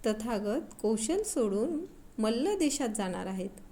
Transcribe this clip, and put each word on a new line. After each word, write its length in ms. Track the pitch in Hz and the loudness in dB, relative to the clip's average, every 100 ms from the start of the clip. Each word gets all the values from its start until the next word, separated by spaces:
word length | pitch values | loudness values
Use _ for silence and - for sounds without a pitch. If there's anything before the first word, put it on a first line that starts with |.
| 233 | 0
तथागत 540 | 214 226 220 208 240 330 - | 0 0 -2 0 -2 -2 -2
कौशल 400 | 208 220 220 370 | 2 2 2 0
सोडून 640 | 427 - 214 196 262 311 370 - - - | 0 0 2 2 2 0 -6 -12 -14 -2
मल्ल 400 | 220 233 311 403 | 0 2 2 4
देशात 300 | 302 - 254 214 | 2 2 0 0
जाणार 300 | 190 185 185 | -2 -2 -4
आहेत 240 | 190 190 - - | -4 -6 -8 -18